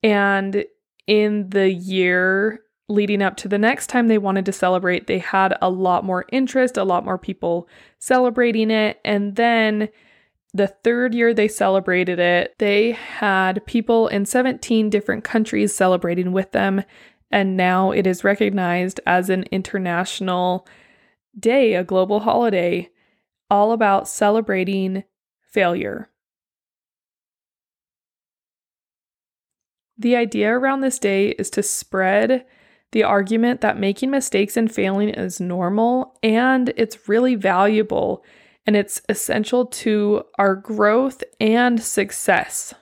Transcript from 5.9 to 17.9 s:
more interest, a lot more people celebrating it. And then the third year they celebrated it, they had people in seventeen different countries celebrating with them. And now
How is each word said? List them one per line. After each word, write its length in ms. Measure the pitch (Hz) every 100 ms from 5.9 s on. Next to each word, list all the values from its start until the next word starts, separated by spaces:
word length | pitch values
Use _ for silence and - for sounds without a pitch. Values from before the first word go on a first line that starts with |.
| 180
more 220 | 190 180 -
interest, 460 | 254 262 262 254 254
a 80 |
lot 220 | 190 175 180
more 100 | 185
people 500 | - 185 175 170 175 - - _
celebrating 680 | - 254 254 233 240 220 220
it. 300 | 220 214 -
And 340 | - 208 202 196
then 520 | 233 233 220 214 214 _ _ _ _ _ _
the 140 | 190 196
third 480 | - 233 240 247
year 180 | 233 233
they 160 | 220 208
celebrated 680 | 214 196 190 185 180 180 175
it, 360 | 175 175 - _
they 320 | 208 202 226
had 760 | 226 - - 208 190 185 190
people 440 | - 233 220 226 220
in 180 | 202 202
seventeen 640 | 254 254 254 - 226 214
different 340 | 202 208 214
countries 500 | - 226 220 214 202
celebrating 580 | - 185 180 175 175 180
with 200 | 185 190
them. 300 | 196 196 196 - - - _ _
And 260 | 208 190 190
now 360 | 180 180 196